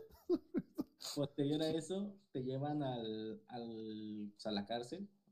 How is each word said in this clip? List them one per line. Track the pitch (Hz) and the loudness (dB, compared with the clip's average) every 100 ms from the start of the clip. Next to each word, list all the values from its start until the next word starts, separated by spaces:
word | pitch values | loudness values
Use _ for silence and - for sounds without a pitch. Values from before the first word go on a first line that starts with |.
| - - - 349 - 339 - - - - - - | 4 -6 2 2 2 -2 -2 -6 -6 -6 -4 0
Posterior | 139 - 139 156 | 0 4 4 4
a | 156 | 4
eso, | 160 156 190 202 - _ | 2 2 0 0 -4 _
te | 135 | -4
llevan | 123 135 147 151 | 0 0 2 2
al, | 131 120 110 110 110 104 107 | 0 0 -2 -2 -4 -6 -8
al, | 120 117 113 110 107 107 107 104 | -8 -6 -6 -6 -6 -6 -4 -6
pues, | - 110 | -4 0
a | |
la | 101 101 | 0 0
cárcel, | 117 123 185 202 _ _ | -2 -2 -6 -8 _ _